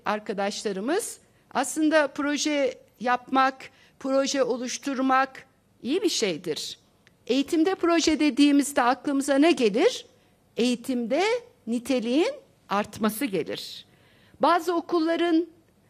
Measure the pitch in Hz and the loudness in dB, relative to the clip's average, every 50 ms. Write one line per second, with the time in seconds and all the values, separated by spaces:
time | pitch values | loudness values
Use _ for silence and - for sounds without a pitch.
0 | - 185 208 208 214 - 208 185 196 202 208 - - 220 196 190 202 254 330 415 | -4 -4 -4 -4 -4 -6 -6 -4 -4 -4 -4 -6 -6 -6 -6 -4 -4 -2 -2 -2
1 | - - - - _ _ _ _ _ - - 226 277 285 - 311 311 302 302 311 | -4 -6 -10 -16 _ _ _ _ _ -6 -4 -4 -4 -2 -2 0 2 2 4 4
2 | 294 277 - - 285 285 294 285 - 302 302 285 277 247 - - - _ _ - | 2 0 -2 -4 -2 -2 -2 -2 -2 -2 0 0 0 -2 -4 -6 -14 _ _ -8
3 | 208 247 247 240 247 - 254 269 262 269 269 - - - - _ _ _ _ - | -4 -2 -2 -2 -2 -2 0 2 2 2 0 -4 -12 -20 -20 _ _ _ _ -10
4 | - 269 269 269 277 269 277 277 254 - 247 240 247 247 - - - 285 277 240 | -4 0 0 0 0 0 0 0 0 0 -2 -4 -6 -8 -10 -8 -6 -6 -2 -2
5 | 262 262 262 262 269 262 - - - _ _ _ _ _ _ _ - 226 285 392 | 0 2 2 2 0 0 -4 -12 -20 _ _ _ _ _ _ _ -6 -4 -2 0
6 | 466 330 - - 226 196 165 147 - 165 147 - - - - - _ _ _ _ | 0 0 0 0 -2 -2 -2 -4 -4 -6 -6 -6 -8 -10 -14 -16 _ _ _ _
7 | _ _ _ _ _ - 233 269 277 - - 320 320 381 381 381 - 339 339 330 | _ _ _ _ _ -2 0 0 0 0 0 2 2 2 0 0 2 2 2 2
8 | - 330 311 240 302 302 233 285 285 294 285 285 269 - - 285 247 240 269 262 | 2 2 2 2 2 2 4 4 4 6 6 4 2 2 0 0 2 2 2 0
9 | - 302 277 277 269 285 277 277 285 339 349 - 247 214 190 233 349 494 - - | -2 -2 -2 -2 0 2 4 4 6 4 4 4 2 2 2 4 2 2 2 -2
10 | - _ _ _ _ _ _ _ _ _ _ - 226 247 247 233 233 - 262 240 | -6 _ _ _ _ _ _ _ _ _ _ -2 0 0 0 -2 -4 -4 -4 -4
11 | 240 214 254 302 370 440 480 494 480 - _ _ _ 226 226 247 240 - 269 247 | -2 -2 0 0 2 0 0 -2 -4 -10 _ _ _ -6 -6 -4 -2 -2 -2 0
12 | 208 233 240 294 359 523 571 554 - _ _ _ _ - 190 202 214 208 - - | 0 0 2 2 2 0 -2 -6 -12 _ _ _ _ -4 -2 -2 -2 -4 -4 -4
13 | 214 214 214 - 285 247 190 175 139 - 104 - - - - - - _ _ _ | -2 -2 -2 -2 -4 -4 -4 -4 -4 -4 -8 -10 -10 -12 -16 -18 -20 _ _ _
14 | _ _ _ _ _ _ _ - - 294 339 349 330 349 349 339 330 - 339 349 | _ _ _ _ _ _ _ 0 2 2 2 2 0 -2 -2 -2 -2 -2 0 0
15 | 311 330 330 339 339 349 330 320 349 330 - _ _ _ _ _ _ | 0 0 0 0 2 2 2 0 0 -2 -8 _ _ _ _ _ _